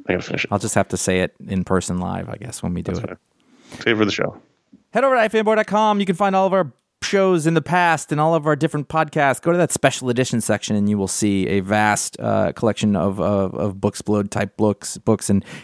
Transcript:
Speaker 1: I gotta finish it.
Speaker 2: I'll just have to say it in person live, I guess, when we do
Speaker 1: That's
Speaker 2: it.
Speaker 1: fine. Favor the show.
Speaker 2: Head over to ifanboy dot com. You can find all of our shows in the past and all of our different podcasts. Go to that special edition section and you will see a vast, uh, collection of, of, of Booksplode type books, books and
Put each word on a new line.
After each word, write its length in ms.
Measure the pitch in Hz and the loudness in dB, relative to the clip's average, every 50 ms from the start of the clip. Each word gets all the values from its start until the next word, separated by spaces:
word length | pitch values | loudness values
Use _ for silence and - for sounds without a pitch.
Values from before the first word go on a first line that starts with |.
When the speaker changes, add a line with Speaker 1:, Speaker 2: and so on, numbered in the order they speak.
| - - | -6 -4
Speaker 1:
I 40 | 92 | -4
gotta 100 | 90 - | -4 -2
finish 200 | - - - - | -4 -6 -4 -4
it. 80 | - 101 | -2 -2
Speaker 2:
I'll 60 | 98 | -2
just 160 | - 110 - | -2 0 0
have 140 | 104 95 - | 0 0 0
to 80 | - | -2
say 240 | 95 - - 92 92 | -4 0 0 2 2
it 140 | 92 - _ _ 98 | 0 0 _ _ -10
in 180 | - 98 92 90 | -4 -2 -2 0
person 340 | - 95 92 - - 90 90 | 0 0 0 0 0 -4 -4
live, 300 | 90 90 92 92 90 - | -4 -4 -6 -6 -8 -8
I 80 | - | -10
guess, 260 | - - - - - - | -12 -12 -14 -12 -8 -6
when 120 | 90 87 | -6 -6
we 80 | 87 - | -6 -6
do 100 | - 90 | -6 -6
Speaker 1:
That's 120 | 87 - | -6 -6
Speaker 2:
it. 40 | - 90 - _ _ _ _ _ _ _ _ _ - | -8 -12 -14 _ _ _ _ _ _ _ _ _ -20
Speaker 1:
fine. 80 | - - | -16 -6
Favor 260 | - 127 113 107 110 | -2 0 2 2 2
the 80 | 98 - | 0 0
show. 280 | - - - - - _ _ _ _ _ _ - - _ _ - | -2 -4 -6 -6 -10 _ _ _ _ _ _ -20 -20 _ _ -2
Speaker 2:
Head 120 | 214 262 | 0 2
over 100 | 269 262 | 2 4
to 40 | 240 220 220 | 4 2 2
ifanboy 280 | 220 220 214 214 220 | 2 0 2 2 2
dot 100 | 214 220 | 2 0
com. 340 | - 190 214 220 214 208 202 | 0 0 2 2 2 2 2
You 60 | 202 | 2
can 100 | 180 180 | 0 0
find 180 | 165 208 196 190 | 0 2 2 2
all 100 | 190 190 | 2 2
of 60 | 190 185 | 2 2
our 200 | 190 175 131 - _ _ _ _ - - | 0 0 -2 -6 _ _ _ _ -10 -8
shows 440 | - - 196 190 190 185 170 143 | -2 2 2 4 4 4 4 2
in 60 | 160 165 | 2 2
the 80 | 160 139 | 2 0
past 480 | - 170 180 175 170 160 147 - - 151 | 2 0 2 4 4 2 2 0 -4 -2
and 80 | 147 | 0
all 140 | 151 160 165 | 2 2 2
of 120 | 160 147 | 2 2
our 100 | 156 151 | 0 0
different 320 | 135 156 160 - 151 135 - | 0 0 -2 -2 -4 -6 -4
podcasts. 520 | - 160 160 151 - 156 143 139 123 - - | -2 -2 -2 -2 0 0 2 2 2 0 0
Go 100 | 170 170 | 0 2
to 60 | 175 | 2
that 120 | 170 139 | 2 0
special 380 | - - - 135 - - 127 127 | 0 2 0 0 0 0 -2 -2
edition 320 | 117 120 131 - - 113 | 0 0 0 0 0 -2
section 340 | - - 107 101 - - 107 | 0 0 -2 -2 0 -2 -2
and 140 | 104 101 101 | 0 0 0
you 80 | 104 | 0
will 120 | 101 98 92 | 0 -2 -2
see 380 | - - 110 104 98 98 92 - | -2 0 0 0 2 2 0 0
a 120 | 98 98 | 0 0
vast, 580 | 92 95 104 107 107 107 104 101 - - - - | 0 0 2 2 4 4 2 2 -2 -6 -8 -6
uh, 340 | 113 113 107 104 101 85 - | -2 0 0 2 0 0 -2
collection 440 | - - 113 101 - - 107 101 | 0 -2 -2 0 0 0 0 2
of, 240 | 87 80 101 95 104 | 2 0 0 0 0
of, 340 | 82 98 104 98 98 90 - | 0 0 0 0 0 -2 -2
of 200 | - 87 104 95 | -4 -4 -4 -4
Booksplode 540 | 98 98 104 - - - - 107 104 101 101 | -2 -2 -4 -4 -2 -4 -2 0 0 0 -2
type 260 | - 101 101 101 _ | -2 -4 -4 -4 _
books, 400 | - 107 107 101 _ - - - 92 | 0 0 0 0 _ -6 -12 -12 -6
books 300 | - - 110 - - - | 0 0 0 0 2 0
and 160 | 104 98 - - - - | 0 0 0 -4 -14 -18